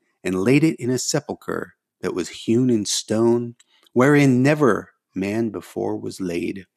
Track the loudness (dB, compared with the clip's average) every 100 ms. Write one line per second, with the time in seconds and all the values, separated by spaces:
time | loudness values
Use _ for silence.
0 | _ _ -6 -2 2 2 2 -2 -4 -4
1 | -2 -4 -4 -10 -8 -8 -8 _ _ _
2 | -6 -6 -6 -8 0 2 2 2 0 -4
3 | -2 2 2 2 -2 -12 _ _ _ 2
4 | 4 6 4 4 4 4 2 2 -4 _
5 | _ -6 -4 -2 -4 -6 -10 -8 -6 -6
6 | -8 -8 -6 -4 -6 -8 -14